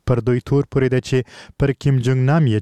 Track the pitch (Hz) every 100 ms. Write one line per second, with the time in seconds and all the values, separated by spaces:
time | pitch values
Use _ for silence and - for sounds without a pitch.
0 | - 120 113 123 - 139 113 139 131 127
1 | - 131 120 - - - 139 131 143 135
2 | 120 131 131 160 143 107